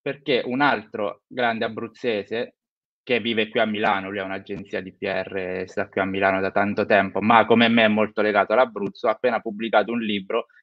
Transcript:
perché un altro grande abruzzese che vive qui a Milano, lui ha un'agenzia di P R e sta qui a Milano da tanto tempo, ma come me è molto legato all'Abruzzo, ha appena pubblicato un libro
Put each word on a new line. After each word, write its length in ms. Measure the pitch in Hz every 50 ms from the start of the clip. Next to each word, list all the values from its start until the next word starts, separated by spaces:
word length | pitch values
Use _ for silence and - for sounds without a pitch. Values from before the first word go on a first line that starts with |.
perché 420 | _ 143 135 - _ - 135 113 -
un 140 | 127 123 135
altro 600 | 143 139 120 107 107 - - 110 104 98 - _ _
grande 380 | _ - 127 123 117 113 110 117
abruzzese 920 | 113 110 110 113 107 _ - - 120 110 101 95 _ 107 117 123 - _ _ _ _ _ _ _ _ _ _ _
che 160 | - 123 113
vive 280 | 104 117 113 110 107 110
qui 100 | - 120
a 60 | 110
Milano, 440 | 107 104 104 107 98 101 98 95 95
lui 100 | 101 101
ha 60 | 95
un'agenzia 560 | 95 98 98 98 - 101 - 98 - - 95
di 120 | 92 92 -
P 80 | _ -
R 340 | 98 90 92 92 95 95
e 300 | 98 92 90 92 92 92
sta 200 | 95 - 101 95
qui 120 | - - 101
a 60 | 95
Milano 360 | 95 95 95 98 95 95 95
da 100 | 95 95
tanto 340 | - 101 101 101 101 - 101
tempo, 360 | - 110 98 98 95 - 95
ma 240 | 98 110 120 113 107
come 240 | 113 117 113 117 113
me 160 | 117 117 113
è 20 |
molto 340 | 107 107 110 107 101 _ -
legato 320 | 104 107 101 101 - - 110
all'Abruzzo, 540 | 120 131 120 107 104 101 101 98 - -
ha 40 | 113
appena 280 | 107 - - 123 117 107
pubblicato 520 | - 113 101 104 113 113 113 107 101 101
un 80 | 117 120
libro 480 | 113 107 104 101 95 98 110 117 - _ _ _